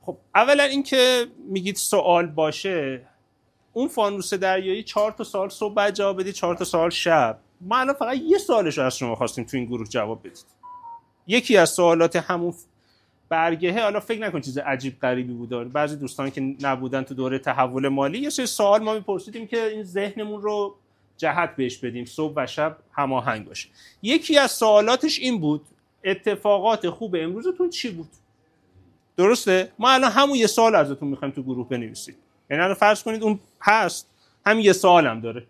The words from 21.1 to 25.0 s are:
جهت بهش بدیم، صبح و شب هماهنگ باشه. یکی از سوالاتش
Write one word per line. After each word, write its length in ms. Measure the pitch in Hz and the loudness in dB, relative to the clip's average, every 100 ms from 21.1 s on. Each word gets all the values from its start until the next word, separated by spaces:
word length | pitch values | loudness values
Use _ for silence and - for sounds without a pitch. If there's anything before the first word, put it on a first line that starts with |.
| _ | _
جهت 380 | 160 151 170 - | -2 0 -2 -2
بهش 220 | 127 123 | -4 -4
بدیم، 280 | 127 120 120 | -10 -8 -10
صبح 280 | - 156 147 | -6 -4 -4
و 120 | 123 | -4
شب 300 | - 156 156 _ | -2 -4 -4 _
هماهنگ 540 | - 139 131 120 110 98 | -4 -2 -2 -2 -6 -8
باشه. 220 | 78 - _ - _ | -16 -16 _ -20 _
یکی 360 | 202 320 - 294 | -2 -2 4 4
از 140 | 262 | 4
سوالاتش 680 | - 220 208 214 254 | 2 6 6 6 2